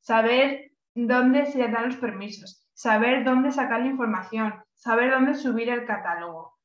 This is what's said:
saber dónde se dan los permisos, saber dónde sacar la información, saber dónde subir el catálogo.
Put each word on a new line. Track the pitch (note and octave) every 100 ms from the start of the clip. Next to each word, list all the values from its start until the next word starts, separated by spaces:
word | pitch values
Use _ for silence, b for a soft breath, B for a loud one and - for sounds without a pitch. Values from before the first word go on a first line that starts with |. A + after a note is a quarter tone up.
saber | - A3+ A3+ B3 C#4 C#4 - _ _
dónde | - A#3 B3 B3+ C4+ C#4+
se | C#4 A#3
dan | A3+ B3
los | B3+
permisos, | A#3 G3 G#3 G#3+ - - _
saber | _ A#3+ G#3+ A#3+ C4
dónde | B3 B3+ C4+
sacar | C#4 B3 A3+
la | B3+
información, | C4 A#3 G#3+ - A3 A3 G3 _
saber | _ A#3+ A3+ B3+
dónde | C4 C4+
subir | D4 C4 A3+ A#3
el | A#3+ A3+
catálogo. | G3 - E3 E3+ D#3+ E3 _